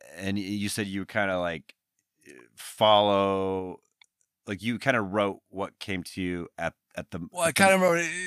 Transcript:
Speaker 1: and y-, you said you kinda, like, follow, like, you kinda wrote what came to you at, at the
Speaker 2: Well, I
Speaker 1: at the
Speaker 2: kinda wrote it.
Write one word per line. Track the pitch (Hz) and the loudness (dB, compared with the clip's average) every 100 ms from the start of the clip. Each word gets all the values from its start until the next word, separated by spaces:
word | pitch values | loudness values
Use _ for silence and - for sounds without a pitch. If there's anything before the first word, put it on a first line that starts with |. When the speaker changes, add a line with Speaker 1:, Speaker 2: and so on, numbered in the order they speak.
| - 80 | -16 -8
Speaker 1:
and | 98 101 | -4 -2
y-, | |
you | 95 104 101 | -2 -4 -4
said | - 101 | -4 -4
you | 98 92 | -4 -4
kinda, | 110 98 92 | -2 0 0
like, | 87 82 - _ _ _ _ _ - 65 58 | -2 -4 -12 _ _ _ _ _ -20 -20 -20
follow, | 58 - - 107 104 104 98 98 95 95 95 92 87 _ _ _ _ _ _ - | -20 -12 2 6 8 6 4 4 2 0 -2 -6 -12 _ _ _ _ _ _ -10
like, | 98 | -6
you | 107 117 | -4 -4
kinda | 135 123 | 0 0
wrote | 98 104 101 95 _ | 0 0 0 -2 _
what | 95 95 - | -8 -8 -8
came | - 95 | -8 -6
to | 82 - | -6 -6
you | 90 87 85 - | -4 -4 -8 -6
at, | 82 - _ - | -8 -8 _ -14
at | 90 | -10
the | 90 85 | -10 -10
Speaker 2:
Well, | 175 | -4
I | 165 | -2
Speaker 1:
at | 143 | 2
the | |
Speaker 2:
kinda | 196 190 | 4 4
wrote | 185 170 | 4 2
it. | 165 175 | -2 -6